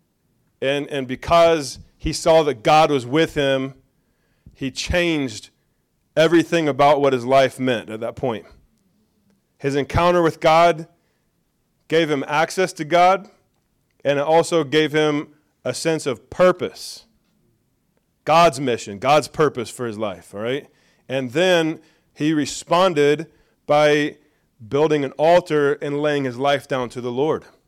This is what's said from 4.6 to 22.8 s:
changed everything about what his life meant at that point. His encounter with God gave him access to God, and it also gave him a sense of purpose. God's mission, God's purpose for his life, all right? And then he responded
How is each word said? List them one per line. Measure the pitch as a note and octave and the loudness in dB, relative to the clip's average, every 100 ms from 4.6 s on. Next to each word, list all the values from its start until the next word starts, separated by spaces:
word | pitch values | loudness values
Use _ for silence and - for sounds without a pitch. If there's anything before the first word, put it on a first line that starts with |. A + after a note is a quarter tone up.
| C3+ | -10
changed | C3 - F3+ F3 D#3 C3+ G#2+ - _ _ _ _ _ _ - | -8 -4 -2 -2 -2 -4 -10 -18 _ _ _ _ _ _ 0
everything | D#3+ E3+ D#3 E3+ D#3 | 2 4 2 0 -2
about | C3 C#3+ C#3+ | 2 2 4
what | C#3+ | 2
his | C3 A#2+ | 0 2
life | C3+ C3+ - | 2 2 0
meant | C3 A#2 E2+ | -4 -4 -6
at | A2 | -10
that | A2+ A#2 | -10 -6
point. | C3+ G#2+ - _ _ _ _ _ _ _ _ _ _ _ | -6 -6 -12 _ _ _ _ _ _ _ _ _ _ _
His | C#3+ C#3 | -4 -4
encounter | C3 - F3 F3 | -2 0 2 2
with | E3 D#3 | 0 0
God | E3 D#3+ E3+ D#3+ E3 _ _ _ _ _ _ _ _ _ _ | 2 4 4 2 -6 _ _ _ _ _ _ _ _ _ _
gave | D#3 D#3+ | 0 0
him | D3 C3 | -2 -2
access | D3 E3 - F#3 | -2 -2 -2 -4
to | - D#3 | -6 -2
God, | E3+ F3+ F#3+ G3 _ _ _ _ _ _ _ C3+ | 4 4 2 -2 _ _ _ _ _ _ _ -4
and | C#3+ | -2
it | D3 | 2
also | D#3+ D#3+ E3+ | 2 2 0
gave | C#3+ D3+ D#3 | 0 0 0
him | D3+ D#3 D3 D#3 _ _ _ B2+ | 0 0 -2 -8 _ _ _ -8
a | |
sense | B2+ E3 D#3+ C#3 | -6 -4 -4 -4
of | A2+ _ | -8 _
purpose. | - F#3 F3+ A2+ - - - _ _ _ _ _ _ _ _ _ _ _ _ | 2 2 2 -4 -10 -18 -20 _ _ _ _ _ _ _ _ _ _ _ _
God's | - D#3 E3+ C3 | 0 4 4 2
mission, | C#3 A2+ - G2+ | -4 -4 -6 -6
God's | B2 D3+ C#3 | 0 0 0
purpose | - D3+ C3 A2+ | 0 -2 -2 -10
for | - A#2+ | -8 -10
his | G#2 | -6
life, | G#2+ F2+ - | -8 -8 -14
all | G2+ | -10
right? | A2+ C#3 - _ _ _ - | -6 -6 -10 _ _ _ -8
And | C3 B2+ | -8 -4
then | B2+ F#3 F3 D#3+ D#3+ _ _ _ | 0 2 2 0 -4 _ _ _
he | - D3 | -6 -2
responded | D#3 C#3 - - E3+ | -2 -4 -8 -2 0